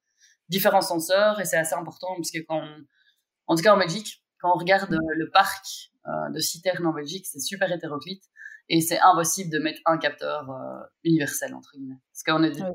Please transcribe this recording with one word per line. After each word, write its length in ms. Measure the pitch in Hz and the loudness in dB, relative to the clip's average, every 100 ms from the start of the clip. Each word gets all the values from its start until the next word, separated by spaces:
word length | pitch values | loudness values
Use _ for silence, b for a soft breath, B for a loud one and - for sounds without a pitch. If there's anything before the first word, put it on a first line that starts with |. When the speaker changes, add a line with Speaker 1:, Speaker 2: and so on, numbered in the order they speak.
| _ b b b - | _ b b b -6
Speaker 1:
différents 320 | 190 208 190 | 0 4 4
senseurs. 580 | 165 170 165 190 214 208 | 2 -2 0 2 4 2
Et 60 | 170 | 0
c'est 120 | 165 | 0
assez 180 | 160 175 | 0 -4
important, 380 | 165 - 180 175 | -6 -10 -10 -8
parce 160 | 160 | -8
que 80 | 165 160 | -8 -6
quand 140 | 160 | -6
on... 240 | 151 151 143 _ _ _ _ _ - | -6 -14 -20 _ _ _ _ _ -2
en 60 | 165 | 2
tout 80 | |
cas 100 | 214 | 6
en 40 | 196 | 6
Belgique, 440 | 170 202 - - _ _ | 4 -2 -8 -16 _ _
quand 100 | 175 | 0
on 40 | 170 | 2
regarde, 340 | 175 196 196 | 4 2 4
euh, 60 | 160 160 156 | -2 0 -2
le 140 | 156 | 2
parc, 600 | 190 196 - - - - _ - | 4 4 -2 -12 -14 -16 _ -8
euh, 240 | 156 73 | -6 -6
de 60 | 143 | -4
citernes 460 | 151 165 185 170 170 | -6 -4 -4 -2 -2
en 60 | |
Belgique, 340 | 147 147 190 - | -4 -8 -10 -12
c'est 140 | 180 | -10
super 320 | - 196 185 | -8 -4 -2
hétéroclite. 520 | 170 160 147 185 190 _ B B B - | -2 -6 -8 -10 -14 _ B B B 0
Et 140 | 165 | 2
c'est 180 | 160 170 | 2 6
impossible 500 | 185 170 165 190 175 | 6 6 2 -2 -2
de 100 | 151 | -2
mettre 200 | 156 156 170 | -2 -2 0
un 120 | 160 | 2
capteur, 520 | 147 - 147 147 131 | 0 -4 -6 -6 -8
euh, 340 | 131 131 127 - _ 165 | -10 -12 -12 -16 _ 2
universel, 480 | 160 139 - 131 | 2 2 -4 -8
entre 180 | 131 - | -10 -18
guillemets. 280 | 139 135 131 _ | -16 -14 -16 _
Parce 120 | - | -6
qu'on 200 | - 160 | 0 2
a 60 | 160 | 2
des, 120 | 143 | 0
Speaker 2:
Oui. 80 | 190 | -6